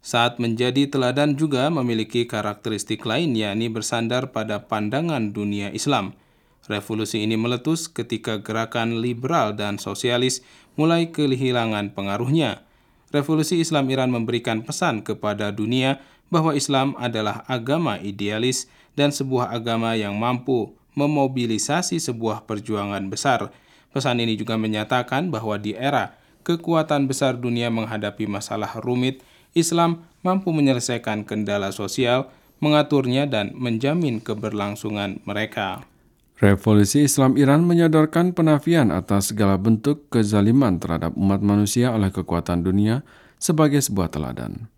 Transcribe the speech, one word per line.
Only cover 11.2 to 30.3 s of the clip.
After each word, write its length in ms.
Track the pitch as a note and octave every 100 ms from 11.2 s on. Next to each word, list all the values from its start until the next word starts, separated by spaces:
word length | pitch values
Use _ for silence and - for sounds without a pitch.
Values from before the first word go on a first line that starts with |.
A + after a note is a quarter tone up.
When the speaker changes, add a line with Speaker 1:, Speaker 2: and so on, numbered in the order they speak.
| D3 C3 C3 B2 A2+ G#2+ G2+
Speaker 1:
pengaruhnya. 720 | - G2 G2+ A#2+ D#3 C#3 G2 _ _ _ _ _
Revolusi 480 | D3 C#3+ D#3 D3+ F3
Islam 320 | D#3+ D#3 C3+
Iran 160 | C3 B2+
memberikan 560 | B2 A2+ A#2+ B2 A2
pesan 400 | A2+ - F3 A2+
kepada 480 | G2 G#2+ G#2+ G2+ G#2
dunia 480 | G#2 G#2+ B2+ C3 C3+ - _ _
bahwa 240 | F3 D#3+ C#3+
Islam 400 | C#3 C#3 C3+ -
adalah 480 | A#2+ A2 G#2+ G2 -
agama 480 | C3 A2+ D3+ E3 G2
idealis 640 | G2+ G2+ G2+ G#2+ B2 C3 - _ _ -
dan 160 | C#3+
sebuah 400 | C#3+ C3+ B2+ B2
agama 400 | A#2 A2+ A2+ A2+
yang 240 | A2+ G#2 G#2
mampu 560 | A#2+ B2 B2 B2+ G2+ - _ -
memobilisasi 1040 | C#3+ D3+ C#3 C3 A#2+ G#2+ - D3+ F3+ E3+
sebuah 400 | D#3 A#2 A2+ G#2+ -
perjuangan 560 | G#2+ G2 G#2 G2+ G2+ G2
besar. 480 | A2 C#3+ B2 G2+ - _ _ _
Pesan 240 | - C#3 A#2+
ini 160 | A#2
juga 240 | A2 A2 A2+
menyatakan 720 | A2 G#2+ A2 B2+ A#2+ C3 F3+
bahwa 240 | B2 A2+
di 240 | G#2 G#2 G2+
era 400 | C#3 C#3 G2 - _ _
kekuatan 640 | - E3+ E3 E3 D#3 D3 C#3
besar 320 | C3+ C3+ B2
dunia 320 | A#2+ A#2+ A#2+
menghadapi 560 | A2+ A2 A2 G#2 G2+ G#2+
masalah 560 | G2+ - A2 G#2 A2+
rumit, 400 | B2 B2 B2+ C3 - _ _
Islam 480 | - D#3+ E3+ E3+ E3 - _
mampu 240 | F#3